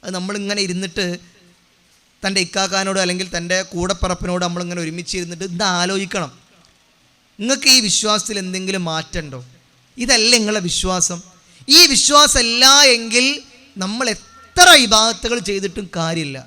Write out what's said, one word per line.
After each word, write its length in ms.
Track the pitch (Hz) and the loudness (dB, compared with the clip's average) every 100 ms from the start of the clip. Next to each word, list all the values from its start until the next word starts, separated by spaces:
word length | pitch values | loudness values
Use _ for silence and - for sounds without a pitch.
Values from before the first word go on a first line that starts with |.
അത് 80 | - 185 | -10 -8
നമ്മളിങ്ങനെ 440 | 185 208 196 208 196 | -6 -6 -6 -4 -4
ഇരുന്നിട്ട് 400 | 180 190 175 180 175 - _ _ _ _ _ _ _ _ _ | -4 -6 -6 -6 -6 -12 _ _ _ _ _ _ _ _ _
തൻ്റെ 160 | 196 190 175 | -6 -4 -4
ഇക്കാക്കാനോട് 520 | 196 190 190 190 190 | -2 -2 -2 -2 -2
അല്ലെങ്കിൽ 240 | 185 180 185 175 | -2 -2 -4 -8
തൻ്റെ 220 | 170 185 185 | -4 -4 -4
കൂടപ്പിറപ്പിനോട് 720 | 175 180 190 185 175 175 180 | -6 -4 -2 -2 -4 -4 -4
നമ്മളിങ്ങനെ 360 | 175 175 175 175 | -4 -4 -6 -6
ഒരുമിച്ച് 300 | 165 165 175 185 | -8 -8 -8 -8
ഇരുന്നിട്ട് 240 | 175 170 | -8 -10
ഇത് 220 | 190 175 202 180 | -10 -4 -2 0
ആലോചിക്കണം. 500 | 180 196 196 196 151 - _ _ _ _ _ _ _ _ _ _ | 0 -2 -4 -4 -6 -10 _ _ _ _ _ _ _ _ _ _
നിങ്ങൾക്ക് 280 | 214 262 - 254 | -4 0 2 2
ഈ 20 | 214 | 2
വിശ്വാസത്തിൽ 480 | - 214 208 - 202 | 0 0 -2 -2 -6
എന്തെങ്കിലും 460 | 185 185 190 190 170 | -6 -6 -6 -4 -4
മാറ്റമുണ്ടോ? 500 | 160 156 180 156 131 127 - _ _ _ - | -6 -6 -10 -10 -14 -16 -20 _ _ _ -10
ഇതല്ല 340 | 240 247 220 240 | 0 2 4 2
നിങ്ങളെ 240 | 208 214 180 | 2 -2 -2
വിശ്വാസം. 500 | - 185 185 175 175 - _ _ - - 294 | -2 -2 0 -2 -4 -14 _ _ -20 2 4
ഈ 40 | 339 | 6
വിശ്വാസമല്ല 760 | 247 - 294 294 269 233 233 262 277 285 240 | 4 4 6 6 4 0 4 6 8 6 4
എങ്കിൽ 300 | 226 233 254 285 - - - - | 2 0 2 -2 -10 -20 -20 -10
നമ്മൾ 300 | 185 220 254 | -8 -4 -4
എത്ര 540 | 208 - - - - 359 320 240 | -4 -10 -20 -10 6 8 8 6
ഇബാദത്തുകൾ 520 | 214 220 220 233 240 185 | 4 2 0 -4 -4 -4
ചെയ്തിട്ടും 380 | 196 196 202 190 170 | -4 -4 -6 -8 -6
കാര്യമില്ല. 420 | 165 165 151 135 | -4 -4 -6 -10